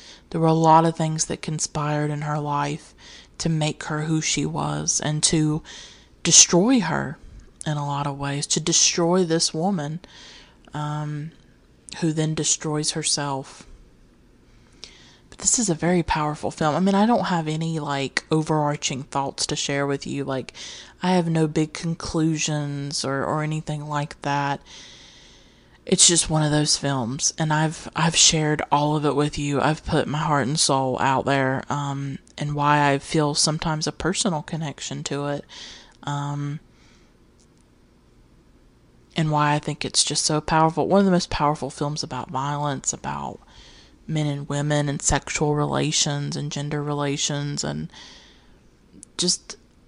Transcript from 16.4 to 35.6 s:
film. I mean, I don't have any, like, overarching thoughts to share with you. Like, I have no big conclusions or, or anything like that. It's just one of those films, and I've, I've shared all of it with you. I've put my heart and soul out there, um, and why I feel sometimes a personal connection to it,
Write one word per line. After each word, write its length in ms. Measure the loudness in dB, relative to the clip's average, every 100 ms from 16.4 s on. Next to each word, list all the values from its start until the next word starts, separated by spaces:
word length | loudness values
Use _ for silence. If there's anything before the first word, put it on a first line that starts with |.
| -6
film. 240 | -2 0 2
I 40 |
mean, 160 | 4 4
I 100 | 4
don't 200 | 4 2
have 220 | 0 0
any, 320 | -2 -2 -4
like, 440 | -2 -2 -2 -2 0
overarching 720 | 0 2 0 0 -2 -4 -6
thoughts 420 | -4 -4 -4 -4 -4
to 80 | -4
share 320 | -2 0 0
with 180 | -2 -4
you. 180 | -6
Like, 300 | -4 -4 -6 -14 -16 -16 -20 -4
I 120 | 2
have 160 | 2 2
no 180 | 2 2
big 260 | 2 -2
conclusions 1300 | -4 -6 -6 -4 0 2 2 -2 -2 -2 -4 -4 -4
or, 200 | -2 -2
or 200 | -2 -2
anything 440 | -2 -4 -4 -8 -4
like 340 | -4 -4 -6
that. 400 | -2 0 0 -4 -8 -20 -20 -20 -20 -20 -20 -20 -20 -20 -20 -14 -2
It's 220 | 4 6
just 240 | 4 2
one 100 | 2
of 100 | 2
those 260 | 2 2 0
films, 540 | 0 -2 -2 -2 -4 -2
and 160 | 0
I've, 340 | 2 0 -2 -10 -2
I've 200 | 0 4
shared 480 | 4 4 2 0 0
all 240 | 2 2 2
of 100 | 2
it 100 | 2
with 220 | 0 0
you. 240 | -2 2
I've 240 | 2 0 0
put 220 | 0 0
my 100 | -2
heart 300 | 0 2 2
and 120 | 2
soul 380 | 2 2 2 0
out 260 | 2 2 2
there, 380 | 2 2 0 -2
um, 480 | -4 -2 -4 -6 -8 -12 -6
and 160 | -4 0
why 360 | 4 4 4
I 60 | 2
feel 380 | 2 2 2 2
sometimes 500 | 0 0 -2 -2 -4
a 60 |
personal 500 | -2 -2 0 0 -2
connection 600 | -4 -6 -6 -8 -8 -8
to 240 | -6 -4 -4
it, 180 | -4 -8 -18